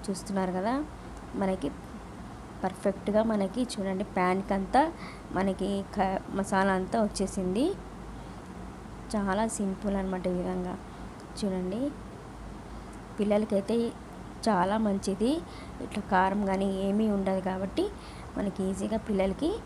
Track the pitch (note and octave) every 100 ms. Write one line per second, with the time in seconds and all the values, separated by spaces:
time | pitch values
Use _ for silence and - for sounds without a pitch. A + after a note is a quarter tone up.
0 | - F#3+ - G3 F#3 F3+ G3+ C4+ D4+ -
1 | - - - F#3+ F#3+ F#3 C#4+ - - -
2 | - - - - - - F#3+ - G#3 F#3+
3 | - G#3 A3+ G#3+ F#3+ A3+ B3 - F#3+ F#3
4 | G3+ - F3+ F#3+ F#3+ G3 F#3+ B3 D#4+ E4
5 | - - - F3+ F#3+ F#3 F#3+ G3 F#3+ G#3
6 | F#3+ F#3+ - G3 G3 G3 G3 F#3 F#3 A#3
7 | G#3 - F#3+ G3+ F3+ G3 D#4 G4 - -
8 | - - - - - - - - - -
9 | - G#3+ G3 F#3+ A3+ - G3 F#3+ G#3 G3
10 | F#3+ F#3 F3+ F3+ F3+ F#3 F3+ F3+ - -
11 | - - - - G#3 F#3 F3+ G#3 C#4+ -
12 | - - - - - - - - - -
13 | - - G#3 G#3 G#3+ G3 G3 A#3 A#3 -
14 | - - - - - G3 F#3 G#3+ A3 G3
15 | G3 F#3+ A3+ E4 F4 - - - - G#3
16 | - F#3 F#3+ G3+ G3 F#3+ G3 F#3+ G3 G3+
17 | A3 G3+ F#3+ F#3+ F#3 F#3 F#3+ - G4+ -
18 | - - - - G3+ F#3+ F#3+ F#3+ G3+ A3
19 | - G3 G3 F#3+ D#4 A4+